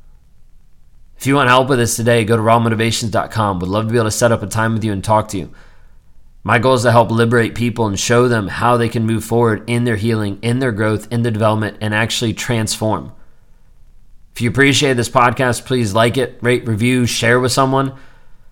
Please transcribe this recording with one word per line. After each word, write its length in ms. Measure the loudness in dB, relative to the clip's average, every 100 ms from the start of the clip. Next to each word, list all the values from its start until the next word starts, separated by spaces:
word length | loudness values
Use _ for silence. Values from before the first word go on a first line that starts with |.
| -20 -20 _ -20 -20 -20 -20 -20 -20 -20 -20 -8
If 80 | 0
you 80 |
want 160 | 2 4
help 180 | 4 4
with 120 | 2
this 160 | 0 0
today, 280 | 2 2
go 120 | 2 2
to 60 |
raw 180 | 4 4
motivations 520 | 2 0 0 -2 -2
dot 200 | -2 -2
com. 260 | -2 0 -2
Would 100 | -2
love 180 | -2 0
to 40 |
be 60 | 0
able 80 | 0
to 60 |
set 200 | 2 2
up 120 | 2
a 40 | -2
time 260 | -2 -2
with 100 | -2
you 100 | -4
and 100 | -4
talk 260 | 0 0 0
to 80 | -6
you. 140 | -10 -14 -20 -20 -20 -20 -20 -20 -20 -8
My 160 | 0 2
goal 160 | 4 2
is 80 |
to 80 | 4
help 180 | 4 4
liberate 460 | 2 2 2 0 -2
people 320 | -4 -2 -2
and 120 | -2
show 280 | 0 2 2
them 200 | 0 -2
how 300 | -2 0 0
they 100 | 0
can 180 | -2 -2
move 200 | -2 -2
forward 380 | 0 0 0 -2
in 160 | -2
their 140 | -2 -2
healing, 400 | -2 -2 -4 -4
in 160 | -4 -2
their 120 | -2
growth, 360 | -2 -2 -2 -4
in 120 | -4
their 80 | -2
development, 460 | 0 0 0 -2 -6
and 120 | -4
actually 400 | -2 -2 -2 -4
transform. 760 | -4 -4 -2 -4 -4 -4 -4 -6 -18 -20 -20 -20 -20 -20 -20 -20 -20 -20 -20 -16 -6
If 60 |
you 80 | -2
appreciate 440 | 2 2 4 2
this 160 | 0 0
podcast, 560 | 2 2 2 0 -2 -2
please 300 | -2 0 2
like 220 | 2 2
it, 200 | -4 -2
rate, 260 | -2 0 -2
review, 400 | -2 0 2 0
share 320 | 0 0 2
with 120 | 2
someone. 420 | 0 2 0 -2 -6 -18 -20 -20 -20 -20